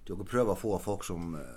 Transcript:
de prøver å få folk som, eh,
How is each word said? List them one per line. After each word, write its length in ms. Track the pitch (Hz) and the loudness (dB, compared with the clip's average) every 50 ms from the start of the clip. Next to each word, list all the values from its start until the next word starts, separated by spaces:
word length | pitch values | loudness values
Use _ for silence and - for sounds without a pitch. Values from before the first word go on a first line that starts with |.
| - | -10
de 80 | - 90 87 95 | -8 -6 -6 -4
prøver 280 | 101 117 123 120 104 92 | 2 4 4 4 4 4
å 40 | |
få 200 | - - 110 98 87 | 2 2 2 0 2
folk 220 | - 104 101 95 - | 2 0 -2 -2 -2
som, 300 | - 90 82 87 85 80 | -4 -4 -2 -2 -4 -4
eh, 60 | 76 65 62 - | -6 -8 -10 -12